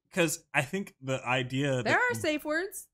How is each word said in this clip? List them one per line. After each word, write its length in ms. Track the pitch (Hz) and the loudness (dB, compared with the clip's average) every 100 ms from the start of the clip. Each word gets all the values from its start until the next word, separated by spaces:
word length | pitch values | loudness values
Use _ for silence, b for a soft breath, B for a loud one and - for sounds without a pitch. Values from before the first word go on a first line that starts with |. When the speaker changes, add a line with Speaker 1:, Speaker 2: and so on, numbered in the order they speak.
| _ | _
Speaker 1:
'cause 320 | 185 165 - - | 0 0 0 -4
I 100 | 143 | -2
think 340 | 135 190 202 - | 0 -2 -6 -8
the 240 | 131 131 | -4 -2
idea 500 | 120 131 123 131 143 | 0 0 0 0 0
Speaker 2:
There 80 | 127 | 2
Speaker 1:
that 160 | 165 349 494 | 2 4 2
Speaker 2:
are 40 | |
safe 300 | 466 330 302 | 0 -2 -2
words. 440 | 302 311 392 - - | -2 -2 -4 -8 -16